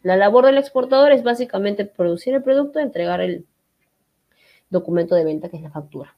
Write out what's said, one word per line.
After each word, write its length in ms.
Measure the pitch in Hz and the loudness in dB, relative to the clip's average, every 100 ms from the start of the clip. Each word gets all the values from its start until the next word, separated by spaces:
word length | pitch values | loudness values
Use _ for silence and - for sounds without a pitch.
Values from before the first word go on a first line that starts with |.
la 160 | 185 185 | 0 2
labor 300 | 202 240 262 | 4 6 6
del 100 | 277 | 4
exportador 540 | 277 262 254 269 285 | 0 -4 0 4 6
es 120 | 269 | 4
básicamente 640 | 233 240 247 196 202 202 202 | 2 -2 -4 -4 -4 -4 -6
producir 480 | - 175 170 - | -4 -2 -2 -2
el 80 | 262 | -2
producto, 380 | 262 269 285 302 | 0 0 0 -4
entregar 420 | 277 175 170 180 | -4 -4 -4 -2
el 240 | 185 170 - _ _ _ _ _ _ _ _ _ _ _ _ | -4 -6 -12 _ _ _ _ _ _ _ _ _ _ _ _
documento 420 | 180 175 170 170 | -6 -2 -2 0
de 120 | 175 160 | 0 0
venta, 240 | 156 165 | -4 -10
que 80 | 160 | -16
es 60 | |
la 80 | 156 | -14
factura, 460 | 151 147 - - | -14 -14 -16 -20